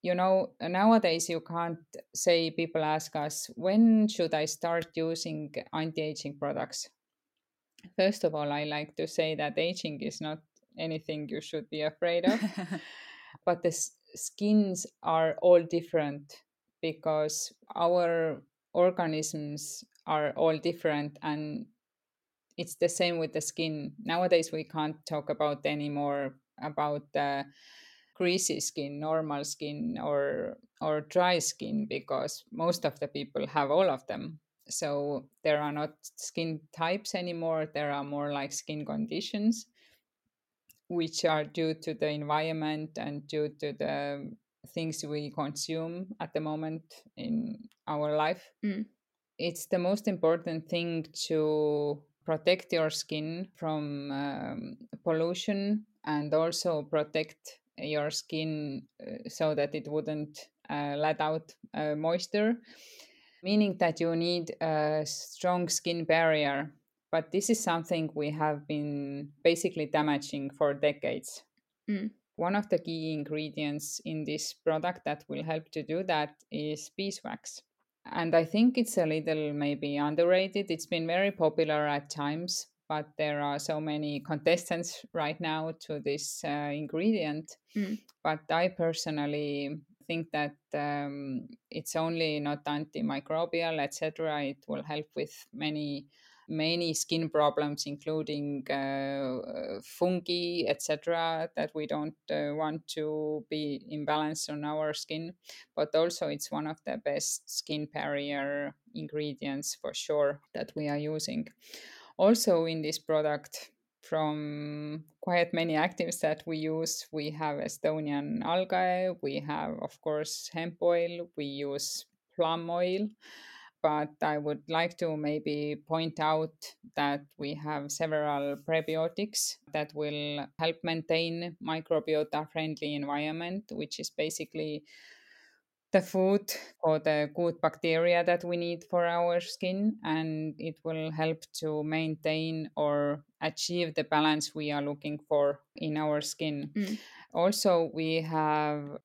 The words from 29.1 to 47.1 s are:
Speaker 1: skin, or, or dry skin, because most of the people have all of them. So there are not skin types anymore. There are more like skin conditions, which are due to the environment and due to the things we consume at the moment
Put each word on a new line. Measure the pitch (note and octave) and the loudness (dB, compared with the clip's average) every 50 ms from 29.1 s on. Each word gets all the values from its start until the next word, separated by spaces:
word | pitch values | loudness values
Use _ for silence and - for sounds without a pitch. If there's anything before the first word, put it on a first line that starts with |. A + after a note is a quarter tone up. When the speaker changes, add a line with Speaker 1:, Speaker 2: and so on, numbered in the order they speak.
| D#3+ D#3+ D#3+ D3+ D3 C#3+ C#3+ | 2 2 2 0 -2 -4 -4
Speaker 1:
skin, | C#3+ - - D#3 D3 D3 D3 D#3 D#3 E3 - | -6 -6 -6 -6 -6 -6 -4 -4 -4 -4 -2
or, | - D3 D3 C#3+ C#3 C#3 C#3+ - - - - - _ _ _ _ | -2 0 2 2 2 2 0 -2 -4 -4 -6 -10 _ _ _ _
or | D3+ D#3 D3+ D3+ | -2 0 0 0
dry | D3 D3+ - F#3 F3+ F3+ F3+ E3+ | -2 0 2 4 4 6 4 2
skin, | D3 - - _ - A2+ A2 - C#3 - | 2 -2 -4 _ -6 -2 -2 -2 -2 -2
because | D3+ C#3 C3+ - C#3 C3+ C3+ D3+ - - - _ - | -4 -6 -4 -2 -2 -2 -2 -4 -6 -10 -14 _ -6
most | - E3 F3 F3 F3 - | -2 0 0 0 2 0
of | D#3 - - | -2 -2 -2
the | - C#3+ | -8 -6
people | - C#3+ C#3+ - _ D3 C#3+ | -4 -6 -8 -4 _ -4 -4
have | C3+ C#3 D3+ C#3+ C3+ | 0 0 0 2 4
all | D3 F3 F#3+ F3+ | 4 4 6 4
of | C#3 B2+ - - | 4 0 -4 -8
them. | - - - E3 D#3+ D3+ _ _ _ _ _ - | -6 -6 -6 -8 -10 -12 _ _ _ _ _ -8
So | - - - D3 C#3+ C#3+ C#3+ C#3+ C#3+ C#3 C3+ C3+ _ _ _ | -6 -4 -2 -2 0 0 -2 -2 -2 -4 -6 -10 _ _ _
there | D#3 D3+ D3 | 4 4 4
are | D3 D3 D3 | 2 0 -2
not | D3 D3+ D3+ - _ _ - _ | -2 -4 -4 -6 _ _ -18 _
skin | - - - - - E3 E3 D#3+ D#3 D#3 _ - | -12 -12 -8 -4 -4 -2 -2 -4 -6 -8 _ -4
types | D#3+ E3 E3 F3+ G3+ G#3+ - - | -2 0 0 0 -2 -4 -4 -6
anymore. | F#3+ F3+ F3 F3 E3+ E3 E3 D#3+ D#3+ D#3 D#3 D#3 | -4 -4 -4 -4 -4 -2 0 0 0 0 -2 -2
There | D3 D3 C#3+ | -2 -2 0
are | C#3+ C#3+ C#3 | -2 -2 -4
more | C#3+ C#3+ C#3+ C#3+ D3 C#3+ | -4 -4 -4 -2 -2 -2
like | C#3 C#3 C#3 C#3+ | -2 -4 -4 -6
skin | - - - D#3 D3+ D3 | -8 -8 -6 -8 -6 -6
conditions, | - D3 D3 - - - E3+ G#3+ - - G#3 G#3 A3 A#3 A3+ - _ _ _ _ _ _ _ _ _ _ _ _ _ _ _ _ _ _ _ _ _ - _ _ _ | -4 -2 -2 -2 -2 -2 -4 -4 -4 -4 0 2 2 2 2 -4 _ _ _ _ _ _ _ _ _ _ _ _ _ _ _ _ _ _ _ _ _ -20 _ _ _
which | F3 F3 E3 D#3+ E3 - - | -2 0 0 0 -2 2 4
are | E3 D#3 D3+ D3+ | 4 4 4 2
due | D3+ - - D#3+ D#3+ D#3 | -2 -2 0 0 0 0
to | D#3+ - - D3+ | -2 -4 -6 -2
the | - - D3+ | 0 0 0
environment | D3 D3+ D3 D3 D3 D3+ D#3 D#3+ D#3+ D#3+ D#3 D3+ D#3 D3+ D#3 D#3 D#3 - | 0 -2 -2 0 0 0 2 0 -2 -2 -2 -2 -2 -2 -4 -6 -8 -8
and | - D3 D3 D3 D3 | -6 -6 -6 -8 -8
due | C#3+ - D3+ D3+ D3+ D3+ - | -4 -2 -2 -2 -2 -4 -6
to | - D3 C#3+ | -6 -6 -4
the | - D3 D#3 C#3+ C#3+ C#3+ C#3+ C#3+ C#3+ C#3+ - - - _ _ _ _ _ - - | -2 -2 -2 0 -2 -2 -4 -4 -6 -8 -12 -14 -16 _ _ _ _ _ -10 -6
things | E3+ E3 D#3+ D#3 - - | -4 -4 -2 -4 -4 -6
we | D3 D3+ D3+ D3 C#3+ | -4 -4 -4 -4 -6
consume | - - D3+ D3 D3+ D3 - - D#3+ D#3+ D#3+ E3 E3+ F3 F#3+ F#3 G3+ _ | -4 -4 -4 -4 -4 -6 -4 -4 -2 -4 -2 -4 -6 -8 -8 -10 -8 _
at | E3 D#3+ _ | -10 -4 _
the | D#3+ | -4
moment | D#3 D#3 D#3 D#3 D#3+ D#3+ D#3+ D#3+ - _ - - _ - | -2 -2 -4 -4 -4 -4 -6 -8 -10 _ -20 -20 _ -20